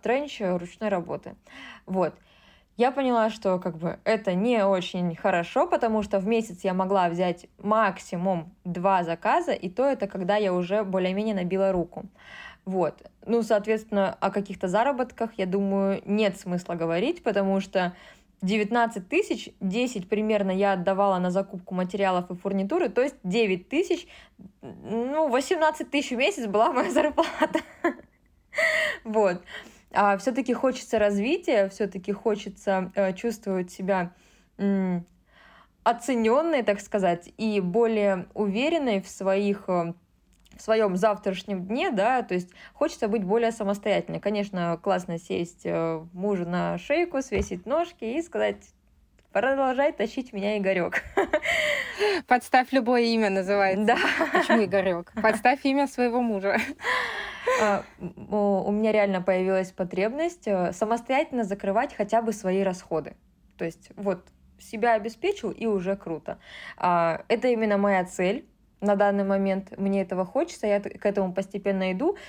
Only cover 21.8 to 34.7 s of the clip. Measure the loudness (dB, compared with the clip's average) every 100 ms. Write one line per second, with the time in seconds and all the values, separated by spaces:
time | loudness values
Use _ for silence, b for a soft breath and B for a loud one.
21.8 | -4 0 0 0 -2 -6 -4 -2 0 0
22.8 | 0 0 0 -2 -2 0 2 0 -2 -2
23.8 | 0 -2 B B B -20 -20 _ -18 -14
24.8 | -6 -4 -2 0 2 2 0 2 2 2
25.8 | -2 -2 -2 0 0 0 0 2 4 2
26.8 | 2 2 2 2 0 0 0 0 -6 -4
27.8 | -4 -4 -10 _ _ _ _ B 2 2
28.8 | -2 B -2 2 2 2 B B B B
29.8 | _ 2 4 2 0 -2 0 0 0 -2
30.8 | -2 2 2 2 0 -2 2 2 2 -2
31.8 | -6 -4 -8 -4 -2 -2 -6 -6 -2 0
32.8 | 0 -2 -2 -2 -4 -4 -4 -4 -4 -6
33.8 | -2 0 -2 b b b b -4 0